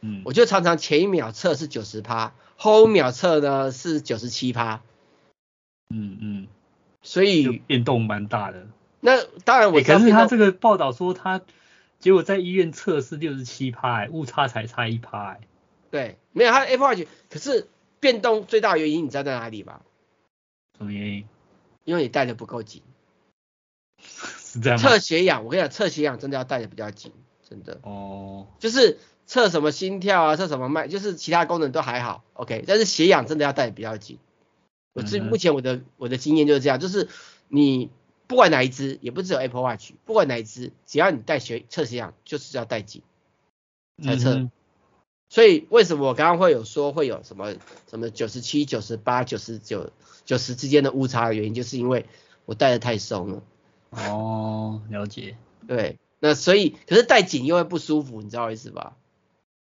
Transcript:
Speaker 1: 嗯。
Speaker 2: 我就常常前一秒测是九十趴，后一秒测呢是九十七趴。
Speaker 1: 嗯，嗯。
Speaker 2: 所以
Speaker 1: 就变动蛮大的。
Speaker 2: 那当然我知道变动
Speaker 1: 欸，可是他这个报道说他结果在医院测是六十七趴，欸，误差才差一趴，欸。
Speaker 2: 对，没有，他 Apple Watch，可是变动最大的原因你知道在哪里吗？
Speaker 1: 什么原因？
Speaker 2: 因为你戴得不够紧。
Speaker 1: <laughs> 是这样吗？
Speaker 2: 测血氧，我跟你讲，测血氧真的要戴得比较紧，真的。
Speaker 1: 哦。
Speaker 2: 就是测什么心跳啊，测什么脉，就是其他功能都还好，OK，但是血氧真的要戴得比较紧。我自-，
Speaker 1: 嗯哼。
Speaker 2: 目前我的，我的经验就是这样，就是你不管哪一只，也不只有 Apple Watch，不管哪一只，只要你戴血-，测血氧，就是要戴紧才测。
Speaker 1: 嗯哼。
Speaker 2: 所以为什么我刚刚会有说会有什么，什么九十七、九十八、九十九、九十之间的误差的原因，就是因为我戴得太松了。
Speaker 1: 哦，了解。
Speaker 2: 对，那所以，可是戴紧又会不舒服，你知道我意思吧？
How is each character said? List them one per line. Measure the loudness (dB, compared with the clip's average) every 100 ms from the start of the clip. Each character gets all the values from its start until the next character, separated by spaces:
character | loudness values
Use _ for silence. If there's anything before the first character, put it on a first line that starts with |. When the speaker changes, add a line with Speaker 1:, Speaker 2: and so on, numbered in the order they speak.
Speaker 1:
嗯。 | -10 -10
Speaker 2:
我 | -4
就 | 4 4
常 | 4
常 | 2 0
前 | 0 2
一 | 2
秒 | 0 -2
测 | -4 -4
是 | -2 -6
九 | -10
十 | -10 -12
趴， | -6 -4 -6 _ _ _
后 | 4 8 8
一 |
秒 | 8 2
测 | 0 2 2
呢 | 2 0 -2
是 | -6 -4 -4
九 | -4 -8
十 | -6
七 | -6 -6
趴。 | -4 -4 -6 _ _ _ _ _ _ _ _ _ _ _
Speaker 1:
嗯， | -10 -10 -10
嗯。 | -10 -10 -12 _ _ _ _ _
Speaker 2:
所 | -8 2
以 | 4 4
Speaker 1:
就 | 2 -2 -2
变 | 0
动 | 2 0 -2
蛮 | -4 -4
大 | -6 -6
的。 | -12 -18 -20 _ _
Speaker 2:
那 | 2 2 2 -6
当 | 2 6
然 | 6
我 | 6
知 | 6
道 | 8
变 |
动 |
Speaker 1:
欸， |
可 | 8
是 |
他 | 8 6
这 | 6
个 | 4
报 | 4 2 2
道 | 0
说 | -2 -4
他 | -4 -4 -6 -8 _ _ _ _ _
结 | 4
果 | 4
在 | 4 -2
医 | 0
院 | 0 0
测 | -2 -4 -2
是 | -4 -8
六 | -8
十 | -8
七 | -10 -8 -8
趴， | -4 -4 -2
欸， | -4
误 | -8
差 | -8 -2 -2
才 | -2 -10
差 | -6 -6
一 | -6
趴， | -8 -12 -12
欸。 | -14 -20 _ _ _ _
Speaker 2:
对， | -8 -8 -12 _
没 | 2
有， | 4
他 | 4
Apple | 2 0 0
Watch， | 0 -6 _ _
可 | -14
是 | -4 -4 -4 _ _ _
变 | 0 2
动 | 0 -2 0
最 | 0
大 | 2
的 | 0
原 | 0
因 | -2
你 | -4
知 | -6
道 |
在 | -6 -6
哪 | -8
里 | -14
吗？ | -16 -20 _ _ _ _ _ _ _ _ _ _
Speaker 1:
什 |
么 | -12
原 | -10 -8
因？ | -10 -14 _ _ _ _ _
Speaker 2:
因 | -6 -4
为 |
你 | -2
戴 | -2 -2
得 | -4
不 | -12
够 | -12
紧。 | -12 -18 _ _ _ _ _ _ _ _ _ _ _ _
Speaker 1:
<laughs> |
是 | -20 -16 -16 -16 -14 -4
这 | 0
样 | 2
吗？ | 4
Speaker 2:
测 | 4
血 | 4 2
氧， | 2 0
我 | -2
跟 | -2
你 |
讲， | -2
测 | -2 -4
血 | -2
氧 | -4 -4
真 | -8
的 | -8
要 |
戴 | -4 -6
得 | -8
比 | -12
较 | -12
紧， | -12 -20 -20 _ _
真 | _ -20
的。 | -18 -16
Speaker 1:
哦。 | -14 -14 -14 -14 -14 -16 -18 _
Speaker 2:
就 | -4
是 | 4 4 4 _ _ _
测 | 2 2
什 | 2
么 | -2
心 | -2 -6 -6
跳 | 0 4
啊， | 4 2
测 | -2
什 | -4
么 | -4
脉， | -4 -4
就 | -6
是 | -8 -8
其 | 0
他 | 0
功 | 2 -2
能 | -2
都 | -2
还 | -4 -4
好， | -6 -10 _
OK， | -16 -10 -10 0
但 | 2
是 |
血 | 2 2 4
氧 | 4 2
真 | -2
的 |
要 | -2
戴 | 0 -2
得 |
比 | -4
较 | -12 -12
紧。 | -14 -20 _ _ _ _ _ _ _
我 | -10
自-， | -6 -4
Speaker 1:
嗯 |
哼。 | -2
Speaker 2:
目 | 0
前 | 2
我 | 2
的， | 0 -6 -8 _
我 | -8
的 | -6
经 | 0 2
验 | 4
就 |
是 | 4
这 | 4
样， | 0
就 | -2
是 | -4 -6 -10 -20 _ _
你 | 2 2 2 -4 _ _ _ _
不 | 4
管 | 4
哪 | 4
一 | 0
只， | -4 -10 -10
也 | -12
不 | -10
只 | -6
有 | -4
Apple | -4 -4
Watch， | -6 -6 -14 -20
不 | -2
管 | 0 2
哪 | 0
一 |
只， | -8 -12 -16 _ _
只 | 2
要 | 2
你 | 0
戴 | -4 -6
血-， | -4 -12 -10
测 | -8
血 | -6 -6
氧， | -12 -16
就 | _ -12
是 | -10 -10
要 |
戴 | -8 -8
紧 | -10 -20 _ _ _ _ _ _ _ _ _ _
才 | -4
测。 | 0 2
Speaker 1:
嗯 |
哼。 | 0 -2 _ _ _ _ _ _ _ _
Speaker 2:
所 | 6 6
以 | 6 4
为 | 4
什 | 4 2
么 | -2
我 |
刚 | 2 2
刚 | 4
会 | 4
有 | 2
说 | -2 -4 -4
会 | -2 -4
有 | -4
什 | -12 -12
么， | -10 -12 -16 -20 _
什 | -12
么 | -10
九 | -8 -8
十 | -8
七、 | -6 -4
九 | -2 -4
十 | -6 -6
八、 | -2 -2
九 | -2 -6
十 | -10 -14
九、 | -10 -10 -10 _ _ -20
九 | -4 -2
十 | -2 -8
之 | 2
间 | 4
的 | 4
误 | 0 -2
差 | 0 -2
的 |
原 | -2 -4
因， |
就 | -6
是 | -8 -4
因 | -2
为 | -2 -4 _ _ _
我 | -14
戴 | 0 2
得 | 2
太 | 0 -4
松 | -4 -6 -6
了。 | -10 -14 _ _ _ _
Speaker 1:
哦， | -12 -8 -6 -6 -6 -6 -6 -6 -8 -10
了 | -10 -10
解。 | -12 -16 -18 _ _ -6
Speaker 2:
对， | -4 -4 -6 _ _
那 | 0
所 | 2 4 4
以， | 2 -4 2
可 | 4
是 |
戴 | 6 4
紧 | 4 -2 0
又 |
会 | 0
不 | 0 -6
舒 | -2 -2
服， | -2 -12
你 | -12
知 | -8
道 | -8
我 |
意 | -8
思 | -14
吧？ | -16 -16 _ _ _ _ _ _ _ _